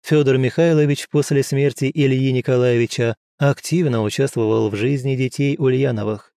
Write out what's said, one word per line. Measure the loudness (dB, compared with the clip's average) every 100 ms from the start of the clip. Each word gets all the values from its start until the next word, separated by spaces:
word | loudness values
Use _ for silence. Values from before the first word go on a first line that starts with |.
Федор | 0 2 2 2
Михайлович | 0 2 2 4 2 -2 -2
после | -2 0 0
смерти | 0 0 0 0 -4
Ильи | 0 0 0 0
Николаевича | 0 0 0 2 2 0 -2 -4 -4 _ _
активно | 0 0 -2 0 0 0
участвовал | -2 -2 -2 0 0 2 0
в | -2
жизни | -2 -2 -2 -2
детей | -2 -2 -2 0
Ульяновых. | 0 2 0 -2 -4 -6 -12